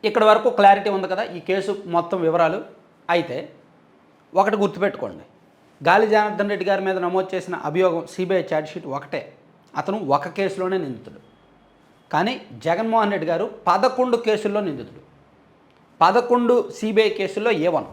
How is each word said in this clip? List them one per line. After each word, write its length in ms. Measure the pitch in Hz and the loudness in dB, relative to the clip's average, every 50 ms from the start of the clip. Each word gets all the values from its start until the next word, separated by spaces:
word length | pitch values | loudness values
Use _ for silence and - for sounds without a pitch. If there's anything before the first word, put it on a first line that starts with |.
| - | -2
ఇక్కడ 200 | 214 208 233 214 214 | 0 2 4 6 6
వరకు 200 | 214 226 220 247 - | 6 6 4 0 2
క్లారిటీ 320 | - 202 196 196 202 196 214 | 6 8 8 8 6 4 -2
ఉంది 180 | 196 196 190 - | -2 -2 -2 -2
కదా, 120 | 185 185 233 - 180 | -4 -4 -4 -6 -8
ఈ 20 | 170 - | -12 -4
కేసు 240 | - 185 196 185 208 196 202 - 175 170 | -2 -2 -2 -2 -4 -6 -6 -6 -2 -2
మొత్తం 220 | 170 170 170 196 185 170 | -2 0 0 -4 0 0
వివరాలు. 340 | 160 160 170 165 160 170 214 - - - - _ _ _ _ _ - | 0 2 4 2 2 2 -4 -8 -12 -20 -20 _ _ _ _ _ -2
అయితే, 280 | 175 175 156 - 123 143 262 - - - _ _ _ _ _ _ _ _ _ _ _ _ _ _ - | 0 0 0 -2 -8 -10 -10 -12 -18 -20 _ _ _ _ _ _ _ _ _ _ _ _ _ _ 0
ఒకటి 240 | 180 202 208 214 208 | 2 2 2 2 0
గుర్తుపెట్టుకోండి, 600 | 202 185 - 175 190 196 - - 127 104 87 78 - _ _ _ _ _ _ _ _ _ _ _ | -2 -2 0 -2 -4 -4 -2 -4 -10 -10 -10 -14 -20 _ _ _ _ _ _ _ _ _ _ _
గాలి 260 | 139 160 180 208 220 214 214 | 2 4 4 4 4 4 4
జనార్దన్ 380 | 214 214 208 - - 202 202 208 | 2 2 2 -2 -4 -4 -4 -2
రెడ్డి 120 | 190 190 196 | -4 -2 -2
గారి 140 | 196 196 196 | -2 -2 -2
మీద 100 | 190 190 185 175 | -4 -4 -2 -2
నమోదు 220 | 175 180 190 190 190 - | -2 -2 -2 -2 -2 -6
చేసిన 220 | 185 - 180 180 - - 151 | -8 -6 -6 -10 -6 -6 -4
అభియోగం, 340 | 151 180 185 180 165 170 170 - - | 0 2 2 2 2 0 -6 -8 -8
సీబీఐ 300 | - 185 180 196 180 165 - | -6 -4 0 0 -2 0 0
ఛార్జ్‌షీట్ 360 | 170 156 156 156 - 175 160 147 131 | -4 -4 -4 -6 -12 -12 -10 -8 -10
ఒకటే, 240 | 143 - - - 143 - - - _ _ _ _ _ _ _ - | -10 -8 -8 -8 -8 -8 -10 -20 _ _ _ _ _ _ _ -8
అతను 240 | 147 - - - 220 190 135 139 | -6 -4 -4 -4 -4 0 0 0
ఒక 120 | 147 - 175 165 | 0 0 -4 -4
కేసులోనే 400 | - 196 185 - 185 185 185 185 190 165 | -4 -4 -4 -2 -4 -4 -2 -2 -4 -4
నిందితుడు. 360 | 139 123 107 - - - - - _ _ _ _ _ _ _ _ _ _ _ _ _ _ _ _ _ - | -6 -8 -12 -14 -20 -20 -20 -20 _ _ _ _ _ _ _ _ _ _ _ _ _ _ _ _ _ -2
కానీ 200 | 147 175 226 254 - - - 127 113 107 | 0 0 0 -4 -6 -12 -18 -20 -6 -2
జగన్మోహన్ 460 | 160 170 185 226 226 226 226 214 202 202 | -2 -2 0 0 0 2 2 2 2 0
రెడ్డి 120 | 185 156 160 | -2 -2 -2
గారు 160 | 170 - 208 226 - - - | -2 -2 -2 -6 -8 -4 0
పదకొండు 520 | 185 175 196 214 254 - - 254 254 233 233 - | 2 2 4 2 0 2 0 0 0 0 0 2
కేసుల్లో 340 | 220 214 202 214 208 202 214 208 | 0 0 0 0 -2 -2 -2 -2
నిందితుడు, 360 | 180 143 127 113 104 - - - _ _ _ _ _ _ _ _ _ _ _ _ _ _ _ _ _ _ _ | -4 -6 -6 -10 -14 -18 -20 -20 _ _ _ _ _ _ _ _ _ _ _ _ _ _ _ _ _ _ _
పదకొండు 540 | 165 175 196 240 233 240 240 247 240 226 247 240 - - - | 4 4 4 4 2 2 0 2 4 4 2 2 2 -2 -8
సీబీఐ 320 | - - 220 208 214 220 208 | -6 -6 0 2 2 2 2
కేసుల్లో 440 | 214 - 196 180 - 208 214 240 220 160 156 | 0 -2 -6 -4 -4 -2 0 0 0 2 0
ఏ 20 | |
వన్. 220 | 180 165 147 104 - | 0 0 -2 -4 -6